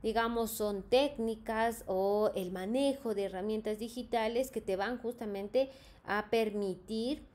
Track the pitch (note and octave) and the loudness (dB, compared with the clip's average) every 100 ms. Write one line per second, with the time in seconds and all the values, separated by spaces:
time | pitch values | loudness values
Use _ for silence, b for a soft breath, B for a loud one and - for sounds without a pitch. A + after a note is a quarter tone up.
0 | A3 A3 A#3 A#3 A3+ - G#3+ G3+ F#3+ B3 | 2 2 2 0 -2 0 -2 -2 4 4
1 | C#4+ C#4+ A3+ A3 A3+ A3 A#3 A3+ - F#3 | 4 0 -2 -2 -2 0 0 0 -2 2
2 | G3 G#3 G#3+ - F3+ F#3 F#3+ B3 C#4 C4+ | 4 4 4 2 -4 -4 0 2 2 2
3 | A3+ G3+ G3 F#3 G#3 A3 G#3+ G#3+ A#3 B3 | -2 -2 -2 -2 -2 -2 -2 -4 -6 -8
4 | A#3 A#3 A3 A#3 C4 A3+ - F#3+ G3+ B3 | -2 0 2 0 0 -2 -2 0 0 -2
5 | A3+ B3 G#3+ G3 G3+ B3 C4+ B B B | -6 -6 -6 -4 0 2 2 B B B
6 | - G#3 G#3+ A3+ G#3+ G3+ G3 F3+ - A3 | -2 -2 2 2 2 0 -2 -4 -4 -2
7 | A#3 D4+ - | -2 -4 -8